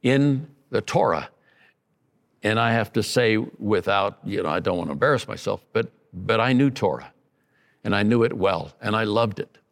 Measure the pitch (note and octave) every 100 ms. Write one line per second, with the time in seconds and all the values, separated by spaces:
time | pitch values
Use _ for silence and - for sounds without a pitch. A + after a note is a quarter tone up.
0 | A#2+ C#3 C#3+ C3+ D#3 - _ G#2+ G2+ E3+
1 | B2 E2 - _ _ _ _ _ _ _
2 | _ _ _ _ G#2+ A2 A#2 A2+ A2 -
3 | G#2 - A#2 A2 B2 - G#2 G#2 G2 G2+
4 | G2 - - G2 E2+ E2 F2+ F2+ E2+ C#2+
5 | C3+ C3+ - G#2 - G2 _ A2 A#2 _
6 | _ F2+ F#2+ A2+ A#2 B2+ C#3 B2+ G2+ B1+
7 | - _ _ _ _ _ _ _ G#2 G2+
8 | G#2 A#2+ A2+ A2+ F#2+ F2+ D#2 - A2+ A2
9 | A2 G#2 A#2 G2+ - _ _